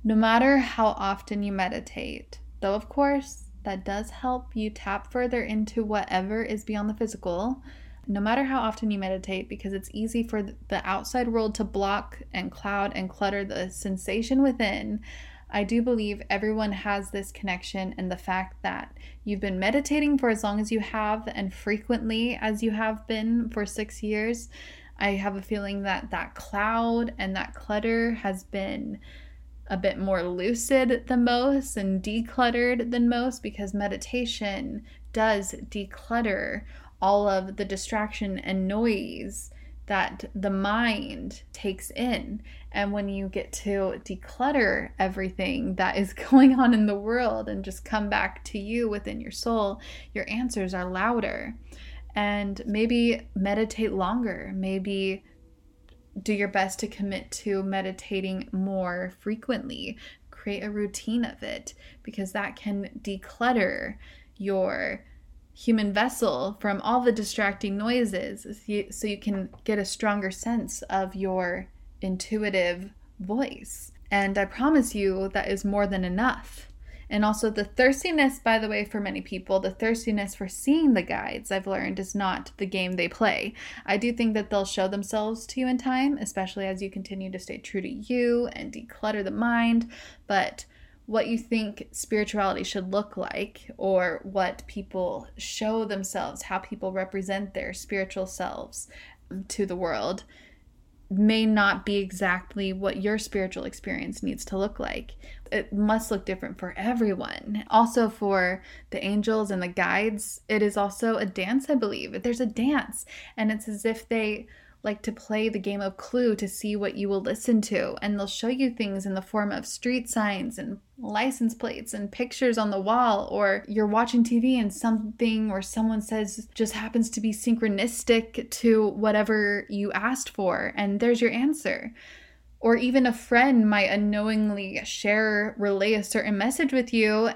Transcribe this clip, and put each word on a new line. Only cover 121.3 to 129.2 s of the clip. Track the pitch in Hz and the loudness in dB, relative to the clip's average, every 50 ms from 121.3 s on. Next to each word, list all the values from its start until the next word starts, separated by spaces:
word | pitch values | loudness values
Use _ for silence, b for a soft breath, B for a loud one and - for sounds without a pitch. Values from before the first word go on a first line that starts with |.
| 262 - 233 226 226 | 0 2 0 0 0
plates | - - - - - 226 - - | 0 -4 -4 -4 -6 -8 -8 -8
and | 208 202 202 | -6 -6 -8
pictures | - - 247 247 - - 269 247 226 | -4 -4 -6 -4 -2 2 2 4 4
on | 226 214 208 | 4 2 2
the | 196 196 | 0 0
wall, | 190 208 226 247 247 233 208 202 - - | 2 2 4 4 6 4 4 2 0 -2
or | - 202 208 196 196 202 - | 0 2 4 4 2 2 -2
you're | - 208 220 214 | -2 2 2 2
watching | 208 208 214 240 233 - 240 233 | 4 4 4 4 4 6 4 6
T | 233 240 233 | 6 6 4
V | 226 262 262 247 | 6 6 4 4
and | 220 202 190 | 2 0 -2
something | - - 226 226 214 214 214 226 - 240 233 220 220 220 214 | 0 2 2 2 2 0 -4 -2 0 2 2 2 2 0 0
or | 196 196 | 0 -2
someone | 190 - - 226 220 226 220 214 | -4 -4 -2 0 2 2 2 0
says | 214 - 226 220 208 196 - 226 220 - - | -2 -2 -2 -2 -2 -2 -4 -10 -12 -14 0
just | - 226 214 - | 0 0 0 0
happens | 208 214 226 - 240 226 - | -6 -8 0 2 2 2 2
to | - 226 | 0 0
be | 208 226 | 0 0
synchronistic | 208 - - 240 226 226 233 214 202 196 208 240 233 - - - 233 226 226 226 - - 233 - | 0 0 2 2 4 4 4 2 2 2 0 0 -2 -4 4 4 4 4 4 0 -8 -8 -8 -6
to | - - - 233 220 220 214 202 | -8 2 6 6 8 8 6 4
whatever | - 202 208 220 208 214 | 2 2 2 4 4 4